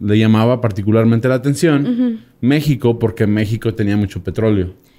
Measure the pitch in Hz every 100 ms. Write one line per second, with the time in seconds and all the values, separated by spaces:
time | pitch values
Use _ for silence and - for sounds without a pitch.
0 | 104 107 110 110 117 127 110 98 101 110
1 | 113 117 127 127 131 143 175 143 147 240
2 | 247 220 - _ 120 147 147 127 120 117
3 | 113 - 104 104 107 113 113 107 104 104
4 | 101 95 87 90 110 104 90 - _